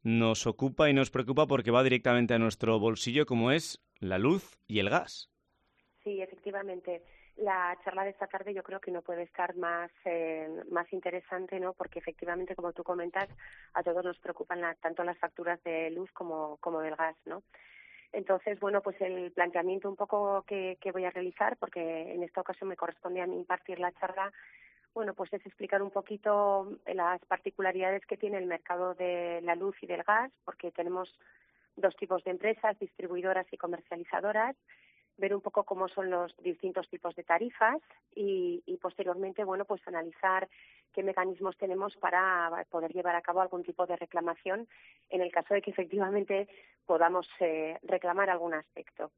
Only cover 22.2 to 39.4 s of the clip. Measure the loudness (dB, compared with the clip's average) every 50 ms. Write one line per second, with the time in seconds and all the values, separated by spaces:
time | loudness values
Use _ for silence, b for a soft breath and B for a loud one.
22.2 | -6 -4 -4 -6 -4 -4 -6 -6 -6 -6 -4 -4 -4 -6 -6 _ -8 -6 -4 -2
23.2 | -2 -2 -4 -6 -2 -2 -4 -4 _ -10 -6 -4 -4 -4 -2 -4 -6 -6 -4 -4
24.2 | -6 -6 B B B B B B B B B B B B _ -4 -4 -4 -4 -6
25.2 | -6 -6 -6 -8 -8 -12 _ _ -4 0 2 2 2 0 -2 -4 -4 -4 -10 -2
26.2 | 2 4 4 6 6 6 4 4 2 -2 -10 -10 _ -4 -2 2 2 2 2 0
27.2 | 0 _ -2 -2 _ -8 -4 0 0 0 0 2 0 0 0 0 -2 -6 -4 -4
28.2 | -2 -2 -2 -2 -2 -2 -4 -4 _ -4 -2 0 0 -2 -2 -2 -2 -2 0 -2
29.2 | -2 -2 -4 -2 0 0 0 0 0 -4 -4 -6 -6 -6 -6 -2 2 4 4 4
30.2 | 4 0 _ _ _ -14 -12 -8 -10 -8 _ -4 -4 -2 -2 -4 -4 -6 _ b
31.2 | b b b b b b b b b b _ 2 2 2 2 0 -4 -2 -2 -2
32.2 | 0 -4 -4 0 0 0 0 2 2 0 0 _ -8 -12 _ -10 -8 -6 -4 -2
33.2 | 0 2 0 0 -2 _ -8 -8 -6 -6 -6 -6 -8 _ -10 -10 -6 -4 -4 0
34.2 | 0 2 2 2 2 2 0 _ _ b b b b b b b b b _ -2
35.2 | 0 0 0 0 -2 0 0 0 0 2 -2 -2 -2 -2 -2 -2 -2 0 0 0
36.2 | 0 -2 -6 -6 -4 -4 -4 _ -4 -4 -2 -4 -4 _ -10 -6 -6 -6 -6 -6
37.2 | 2 2 2 2 2 -2 2 4 4 4 4 2 _ _ -20 _ _ _ _ -4
38.2 | -2 0 0 0 0 0 -2 -4 _ -6 -8 -4 -4 -6 -6 -4 -4 -2 -2 -2
39.2 | -4 -4 -4 -4